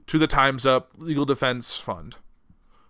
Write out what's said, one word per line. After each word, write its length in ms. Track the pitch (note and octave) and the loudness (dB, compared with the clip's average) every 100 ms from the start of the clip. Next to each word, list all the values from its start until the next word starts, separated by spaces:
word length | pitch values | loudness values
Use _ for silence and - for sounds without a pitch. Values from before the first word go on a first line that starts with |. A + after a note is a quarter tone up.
| - | -4
to 120 | D#3+ | 0
the 100 | D#3 | 2
Time's 360 | C#3 C3+ C3 | 4 2 2
Up 280 | C3+ C3 - - | 2 2 0 -10
Legal 260 | E3 C#3+ | -6 -2
Defense 520 | C#3+ C3 C3 B2 - - | 0 0 0 -2 -6 -8
Fund. 380 | - F2+ E2 - - _ _ _ _ _ _ | -8 -10 -12 -18 -20 _ _ _ _ _ _